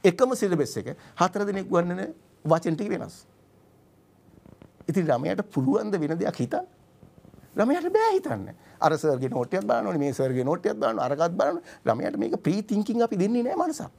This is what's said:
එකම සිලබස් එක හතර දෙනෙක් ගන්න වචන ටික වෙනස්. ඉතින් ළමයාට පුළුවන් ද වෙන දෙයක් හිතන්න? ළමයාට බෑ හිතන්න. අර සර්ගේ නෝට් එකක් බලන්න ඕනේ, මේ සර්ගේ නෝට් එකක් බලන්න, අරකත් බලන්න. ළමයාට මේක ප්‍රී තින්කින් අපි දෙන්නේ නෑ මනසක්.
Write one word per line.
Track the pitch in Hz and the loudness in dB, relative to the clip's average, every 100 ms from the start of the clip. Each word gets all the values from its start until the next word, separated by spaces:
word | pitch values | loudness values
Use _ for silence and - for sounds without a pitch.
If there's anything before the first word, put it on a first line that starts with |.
එකම | 196 175 262 | 4 4 2
සිලබස් | 254 202 165 135 - | 2 0 0 0 -4
එක | 123 - - - | -8 -12 -16 0
හතර | 180 208 | 0 2
දෙනෙක් | 202 196 190 | -2 -4 0
ගන්න | 170 175 180 220 - _ _ | 0 2 -4 -8 -12 _ _
වචන | 151 160 170 156 | 2 2 2 -2
ටික | 202 | -2
වෙනස්. | 123 110 - - _ _ _ _ _ _ _ _ _ _ - - - - _ - | -4 -6 -14 -20 _ _ _ _ _ _ _ _ _ _ -20 -20 -20 -20 _ -2
ඉතින් | 175 | 0
ළමයාට | 156 123 151 190 - | 2 0 0 -4 -2
පුළුවන් | 147 131 190 214 | 0 2 2 0
ද | 196 | -2
වෙන | 147 165 | -2 -2
දෙයක් | - - | -2 -2
හිතන්න? | 120 - 370 _ _ _ - - - - - | -2 -2 -6 _ _ _ -20 -20 -20 -20 -8
ළමයාට | - 226 339 349 | -2 2 2 2
බෑ | 427 440 | 2 4
හිතන්න. | 381 302 104 104 - - - | 2 0 -6 -6 -14 -20 0
අර | 156 156 | 2 2
සර්ගේ | 156 127 131 | 0 0 -2
නෝට් | 127 120 | -2 -2
එකක් | 185 | -2
බලන්න | 208 240 208 | 0 0 0
ඕනේ, | 165 | -2
මේ | 143 | -2
සර්ගේ | 131 131 127 | 0 0 0
නෝට් | 127 175 | -2 -2
එකක් | 208 220 | -2 -2
බලන්න, | 120 113 | -2 0
අරකත් | 127 143 170 175 | -2 0 0 2
බලන්න. | 294 339 - - | 0 0 -10 -4
ළමයාට | - 113 - - | -2 0 -2 -2
මේක | - - | -4 -2
ප්‍රී | - 196 | 0 -2
තින්කින් | 214 208 208 233 | -2 -2 0 0
අපි | 233 202 | 0 2
දෙන්නේ | 196 240 | 2 2
නෑ | 233 | 0
මනසක්. | 370 359 302 - | 0 -2 -4 -10